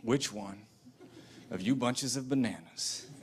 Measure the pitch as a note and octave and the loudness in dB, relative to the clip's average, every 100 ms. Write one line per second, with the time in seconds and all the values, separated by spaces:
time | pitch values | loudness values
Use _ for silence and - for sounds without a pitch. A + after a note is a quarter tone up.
0 | A2+ A2 - G#2 G2+ G2 G#2+ - - - | 2 2 2 -4 -8 -10 -14 -20 -20 -20
1 | - - - - - F#2 F#2+ C3+ A#2+ B2 | -20 -20 -20 -20 -8 -2 2 4 4 2
2 | C3+ B2+ C3 C#3 A#2 F2 - - - - | 0 -2 2 4 4 0 -10 -6 -4 -4
3 | - - | -8 -14